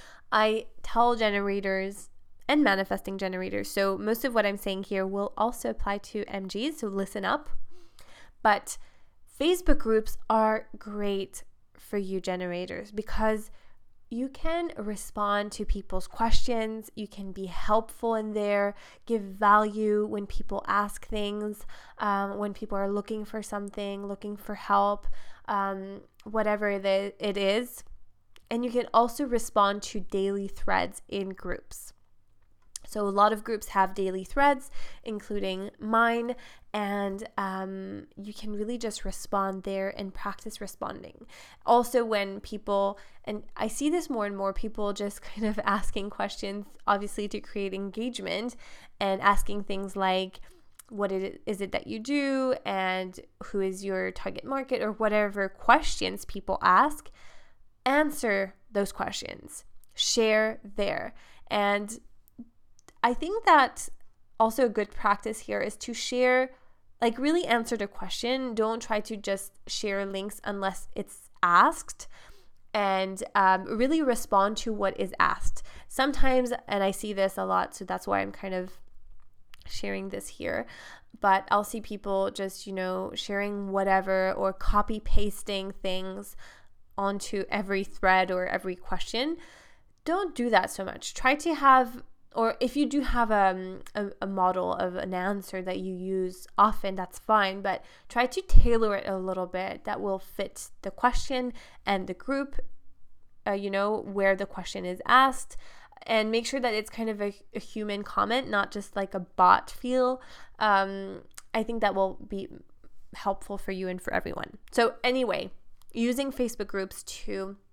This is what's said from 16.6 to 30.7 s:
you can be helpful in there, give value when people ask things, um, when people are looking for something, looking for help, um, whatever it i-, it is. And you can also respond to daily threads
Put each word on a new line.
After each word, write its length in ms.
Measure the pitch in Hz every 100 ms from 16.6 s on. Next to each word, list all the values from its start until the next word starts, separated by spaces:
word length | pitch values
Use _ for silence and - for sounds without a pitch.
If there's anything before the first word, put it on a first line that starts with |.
| 220 220 214 -
you 120 | 208
can 240 | 208 196
be 160 | 190 190
helpful 680 | 170 - 214 226 - 233
in 200 | 220 214
there, 420 | 208 208 202 202 202 - - -
give 140 | 226
value 840 | 196 190 208 208 214 214 214 208 214
when 220 | 214 202
people 360 | - 214 202 -
ask 400 | 202 208 - -
things, 580 | 214 202 208 208 208 - - - -
um, 400 | 214 196 196 202
when 160 | 208
people 240 | 196 208 196
are 120 | 196
looking 360 | 202 202 214 208
for 160 | 220
something, 640 | 202 208 202 - 202 202 202
looking 320 | 196 208 208
for 160 | -
help, 540 | 202 - 202 202 208 - - - - -
um, 540 | 202 196 196 190 196 - -
whatever 460 | 214 220 214 208 208
it 160 | 196 196
i-, 280 | 190 202 -
it 160 | 208 196
is. 480 | 196 214 247 - - - - - _ - -
And 120 | 233
you 60 | 247
can 180 | 240 -
also 320 | 226 233 233 269
respond 560 | 233 - 214 202 202
to 160 | - 202
daily 480 | 185 196 196 202 196
threads 540 | - -